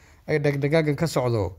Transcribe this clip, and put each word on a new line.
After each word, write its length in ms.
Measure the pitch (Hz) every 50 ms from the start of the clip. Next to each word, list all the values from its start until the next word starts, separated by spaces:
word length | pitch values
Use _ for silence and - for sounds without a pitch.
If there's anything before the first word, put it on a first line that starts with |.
| - - - - -
ay 120 | - 156 151
dhaqdhaqaaqan 560 | 147 147 143 139 139 143 151 165 156 151 143
ka 100 | - 165
socdo, 500 | 156 - 151 127 123 117 110 95 92 95